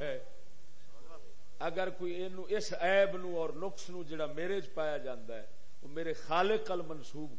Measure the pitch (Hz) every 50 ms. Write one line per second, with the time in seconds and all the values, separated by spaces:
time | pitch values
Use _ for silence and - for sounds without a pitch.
0 | 147 143 131 127 123 - - - - - - - - - - - - - - -
1 | - 165 165 156 - - - - - - - - 147 170 160 185 185 180 175 180
2 | 180 175 175 180 185 190 185 185 180 160 202 214 - - 185 - 165 180 196 196
3 | 196 196 180 180 180 180 175 165 160 151 135 156 185 196 - - - 180 180 180
4 | 170 147 160 156 156 147 147 156 170 180 202 196 - - - 165 156 151 147 139
5 | 131 131 123 117 110 110 117 110 104 - - - - - - - - 135 143 160
6 | 165 165 156 - - - 160 175 185 202 220 214 214 190 185 175 165 160 160 147
7 | - - - 151 156 143 123